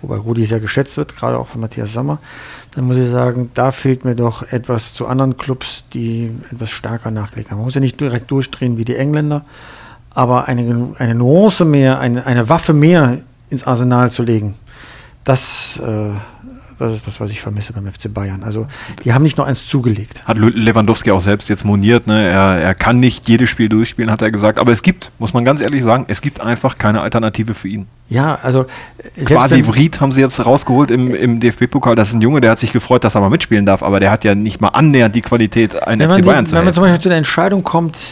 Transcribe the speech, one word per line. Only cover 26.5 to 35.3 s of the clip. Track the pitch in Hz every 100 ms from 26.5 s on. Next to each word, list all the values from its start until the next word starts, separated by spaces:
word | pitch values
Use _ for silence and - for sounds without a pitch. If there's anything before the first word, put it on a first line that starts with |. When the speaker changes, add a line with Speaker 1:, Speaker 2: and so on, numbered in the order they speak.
| 120 131 -
Speaker 2:
keine | 107 107
Alternative | 104 - 110 107 110
für | 104 95
ihn. | 107 95 _ -
Speaker 1:
Ja, | 113 151 143
also, | 127 131
äh, | 131 - - - - -
selbst | 139
Speaker 2:
Quasi | 143 135 131
Speaker 1:
wenn |
Speaker 2:
Vried | 113 113 160 -
haben | 135
sie | 131
jetzt | 135 131 120
rausgeholt | 135 - 127 143
im, | 120 127
im | 104 123 117
D-F-B-Pokal. | 120 - 123 139 123 113
Das | 104
ist |
ein | 117
Junge, | 113 147
der | 120
hat | 117
sich | 120
gefreut, | 120 - 123
dass | - 107
er |
mal | 98
mitspielen | 151 - 110 98
darf, | 95
aber | - 98
der | 98
hat | 110
ja | 107 101
nicht | 107 -
mal | 104
annähernd | - 156 139 110 113
die |
Qualität, | -